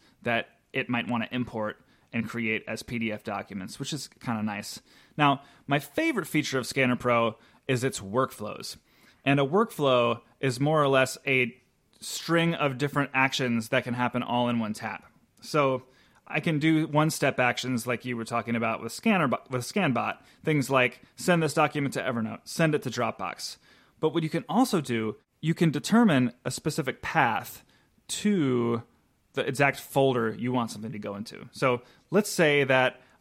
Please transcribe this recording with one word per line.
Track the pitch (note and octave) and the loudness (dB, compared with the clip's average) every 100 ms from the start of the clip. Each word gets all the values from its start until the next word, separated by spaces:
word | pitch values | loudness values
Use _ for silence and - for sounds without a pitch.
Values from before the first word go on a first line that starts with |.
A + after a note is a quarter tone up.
| _ _ | _ _
that | A#2+ A2+ - _ _ | -4 -2 -4 _ _
it | C3+ B2 | -6 -4
might | A#2+ A2 | -4 -2
wanna | A#2+ A2 | -4 -4
import | B2 B2 A2+ G#2+ - _ _ _ | -6 -6 -6 -6 -8 _ _ _
and | A#2 A2 | -6 -6
create | A#2+ A2 A2 - | -4 -2 -2 -4
as | A2 | -10
P | - A#2+ | -8 -6
D | A2+ | -4
F | G#2+ | -6
documents, | - G2+ G2+ G2+ F#2 - | -6 -8 -8 -10 -10 -10
which | C3+ | -8
is | C#3+ - - | -8 -12 -12
kinda | - A2 | -6 -4
nice. | G#2+ G#2 - - - - _ - | -4 -6 -10 -14 -18 -20 _ 2
Now, | C#3+ C#3 - _ - | 2 2 -4 _ -2
my | C#3+ | -2
favorite | - - E4 A#3+ D#3 | -2 -2 0 -2 -2
feature | D#3 C#3 C3 | -2 0 -2
of | A2+ | -2
Scanner | C3+ B2+ B2 | 0 2 2
Pro | B2 A#2 A2+ A2 _ _ - | 2 2 2 -4 _ _ -2
is | B2+ | 0
its | C3 - | 0 -4
workflows. | G2 A#2 C3 - G#2 G2 - - _ _ - _ | -4 -2 -2 -4 -12 -10 -12 -14 _ _ -20 _
And | C3+ C#3 | 0 2
a | |
workflow | C#3 F#3 A3 - C#3 B2 A#2+ A2+ - _ | 2 2 0 0 4 4 4 0 -6 _
is | C3+ A#2 | -4 0
more | D3 D#3 | 2 4
or | C#3 | 4
less | C3+ B2+ - C3+ | 4 2 0 0
a | C3 B2 - _ _ _ _ | 0 0 -4 _ _ _ _
string | - - - E3+ E3 | -12 -10 0 2 2
of | E3 C#3+ B2 | 0 -2 0
different | C#3+ C#3+ C#3 | -2 0 0
actions | C3 C3+ - B2+ A#2 A2 | 2 2 2 0 0 0
that | C3 | -2
can | B2 | -2
happen | A#2+ A#2+ B2 | -2 -2 -2
all | - B2 A#2+ | -2 0 0
in | A#2 | 0
one | G#2+ | -2
tap. | G#2+ A2 G2+ - _ _ _ | -6 -8 -10 -14 _ _ _
So | - D#3 C3+ B2+ - _ _ _ - | -4 0 2 0 -6 _ _ _ -8
I | D3+ | -4
can | E3+ D3+ | 0 2
do | D#3+ D#3 D#3 | 4 4 4
one-step | D3 D#3 - C#3 B2+ | 2 2 2 0 2
actions | B2+ A#2+ B2+ B2 B2 | 2 0 -2 -4 -2
like | A#2+ | -4
you | B2+ A#2 | -4 -6
were | A2+ | -4
talking | A#2 A2 | -4 -2
about | A#2 A2+ A2 | -2 -2 -4
with | A2+ | -8
Scanner, | - A3+ F#3+ C#3 - - | -2 2 2 2 0 -4
with | B2+ | -6
Scanbot, | - G#3 E3 A#2 G#2+ - - _ | -4 -2 0 0 -2 -6 -14 _
things | D#3+ D3+ B2+ | 0 0 2
like | C3+ B2 - - - | 2 2 0 -16 -4
send | - E3+ | 2 2
this | D#3 | 2
document | D#3+ D3+ D3 C#3 | 2 2 0 -2
to | C3+ | -2
Evernote, | F#2+ A#2 A2 G#2+ | -2 -2 -4 -8
send | - - D#3+ | -8 0 2
it | D3+ | 2
to | C3 | -2
Dropbox. | A#2 A2+ - F#2 - - - _ _ _ _ | -2 -4 -4 -8 -8 -12 -14 _ _ _ _
But | D#3 | 0
what | D#3 | 0
you | D#3 | -2
can | E3 - | -4 0
also | F#3+ B3+ F3+ | 2 4 2
do, | C3+ A#2 A2 G#2 _ _ | 0 -2 -2 -6 _ _
you | D#3 | -2
can | E3 E3+ | 2 2
determine | C#3+ - A3 A3+ C3+ A#2+ - | 2 2 6 6 6 2 -2
a | C3 | -8
specific | - E3 D#3 C3 A#2 | -6 -4 -4 -4 -6
path | - E3 B2+ G#2+ - - _ _ _ _ - | -2 2 2 0 -6 -14 _ _ _ _ -10
to | - G#3 G3 C3+ B2 A#2 A#2 - _ _ _ _ | -4 0 2 2 2 0 -2 -6 _ _ _ _
the | - A#2+ | -4 -2
exact | B2+ C#3 - | 2 0 0
folder | - C#3 C3+ B2 A2+ G#2+ | -2 2 2 2 -2 -4
you | B2 | -2
want | B2+ A2+ | -2 -2
something | G#2 A2 | -6 -10
to | G#2+ | -10
go | G#2 G2+ | -8 -8
into. | - - - | -10 -14 -16
So | - C3+ B2 - _ _ | -2 0 0 -4 _ _
let's | G3 G#3+ | 0 0
say | - D#3 C#3+ | 2 4 4
that, | C3+ C3 B2+ - _ _ | 4 4 4 0 _ _